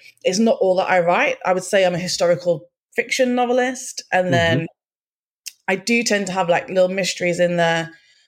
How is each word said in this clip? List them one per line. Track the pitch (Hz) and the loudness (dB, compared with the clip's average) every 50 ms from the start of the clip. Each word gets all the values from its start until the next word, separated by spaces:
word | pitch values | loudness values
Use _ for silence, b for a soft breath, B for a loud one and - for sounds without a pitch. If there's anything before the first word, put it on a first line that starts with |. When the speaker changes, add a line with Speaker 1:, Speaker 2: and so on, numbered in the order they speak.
| b b b b b | b b b b b
Speaker 1:
It's | 180 190 196 | -2 0 2
not | 226 226 - - | 2 2 2 2
all | 190 190 185 | 2 2 2
that | 180 190 - | 2 2 2
I | 185 185 | 2 2
write. | 170 170 175 214 277 302 - - - | 4 4 2 2 2 0 -2 -2 -2
I | 180 185 | -2 -2
would | 185 185 | -2 -2
say | - - 196 190 | -2 0 2 2
I'm | 180 175 | 2 0
a | 170 | -2
historical | 180 170 - - 185 170 175 170 - 175 170 156 - - _ _ _ _ _ | -4 -4 -4 0 2 2 2 2 0 -2 -2 -2 -4 -14 _ _ _ _ _
fiction | - - - - - 262 247 247 | -6 -4 -2 0 0 0 0 0
novelist. | 247 247 240 247 254 247 254 262 240 - - - - - - - | 0 0 0 2 0 0 -2 -4 -8 -10 -14 -14 -14 -8 -2 0
And | 185 180 | 0 2
Speaker 2:
Mm-hmm. | 180 | 2
Speaker 1:
then | 175 170 170 165 165 165 165 - _ _ _ _ _ _ _ _ _ _ _ _ _ _ - - - _ _ - | 2 2 2 2 2 0 -2 -4 _ _ _ _ _ _ _ _ _ _ _ _ _ _ -20 -20 -20 _ _ -4
I | 190 | -4
do | 190 190 - 233 233 240 | -2 -2 0 0 0 0
tend | 233 214 202 202 185 | 0 0 -2 -2 -2
to | 175 | -4
have, | 190 185 170 | -4 -4 -2
like, | 170 151 - - | -4 -6 -6 -2
little | 185 185 185 180 | 0 2 2 2
mysteries | 190 196 180 175 - - 180 175 170 175 | 0 -2 -4 -4 -4 -4 -2 -2 0 0
in | 175 175 175 170 | 0 0 0 0
there, | 170 165 165 165 165 160 B B B B B B B | 0 0 0 -2 -4 -6 B B B B B B B